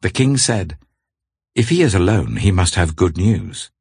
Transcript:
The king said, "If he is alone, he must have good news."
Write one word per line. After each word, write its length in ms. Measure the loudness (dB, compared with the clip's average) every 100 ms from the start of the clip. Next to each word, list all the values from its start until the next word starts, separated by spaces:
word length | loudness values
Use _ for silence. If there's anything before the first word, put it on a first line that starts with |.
The 80 | -4
king 280 | 0 0 2
said, 400 | 0 -2 -4 -10 _ _ _ _ _ _ _ -4
"If 140 | 0
he 120 | 2
is 100 | 2
alone, 440 | 2 2 2 -2 -2
he 140 | 0
must 240 | 2 0 0
have 200 | -2 0
good 200 | -2 0
news." 540 | 0 0 -4 -14 -18 _